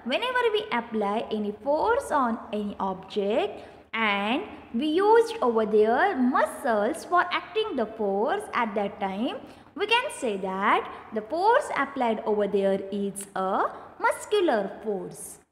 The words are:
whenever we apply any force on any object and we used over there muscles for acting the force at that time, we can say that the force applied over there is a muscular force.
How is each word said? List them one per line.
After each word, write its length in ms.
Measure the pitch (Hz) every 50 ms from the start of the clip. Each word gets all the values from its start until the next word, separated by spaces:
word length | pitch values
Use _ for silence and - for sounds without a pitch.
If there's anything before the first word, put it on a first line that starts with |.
| -
whenever 360 | 226 269 330 453 508 508 508 466 466 427
we 120 | 415 - -
apply 540 | - 240 233 233 226 220 208 202 208 214 - -
any 200 | 226 214 214 202 202 - -
force 480 | 277 285 311 349 415 466 554 539 -
on 260 | - 294 262 233 226 240 - - -
any 220 | 214 208 202 - -
object 880 | - 196 190 180 - - - 214 196 196 214 277 381 403 - - - - - - - _
and 520 | - 220 226 214 202 196 202 214 240 302 415 - - - - -
we 140 | - 233 294
used 500 | 311 302 349 392 415 453 466 453 466 453 -
over 240 | - 247 226 220 220
there 500 | 202 208 214 214 214 233 269 339 403 381
muscles 880 | 262 254 247 285 392 539 605 - - - 269 226 208 202 226 320 - -
for 160 | - 359 349 349 349
acting 440 | - 320 - - - 427 427 427 359
the 120 | 254 220 214
force 560 | - - 214 196 196 196 214 285 359 403 - - -
at 220 | - 240 220 202
that 240 | 214 202 202 202 -
time, 380 | 202 190 190 196 233 302 403 523 - - - - - - _
we 140 | 277 392 427
can 240 | 466 480 508 605 -
say 220 | - - 247 202 196
that 540 | 185 190 190 190 196 220 285 381 453 - - - - - -
the 60 | 226
force 480 | 214 - 294 330 370 427 466 554 - - -
applied 460 | - 277 269 - 269 254 233 220 214 - -
over 200 | 208 208 208 190
there 340 | 185 202 196 196 196 196 196 -
is 340 | 208 202 202 202 196 - - - -
a 280 | 190 190 185 196 247 403 587 - - - - - -
muscular 680 | 381 466 587 - - - - 415 370 330 254 214 190 190 - - -
force. 560 | 220 208 185 175 - - - - - - - _ _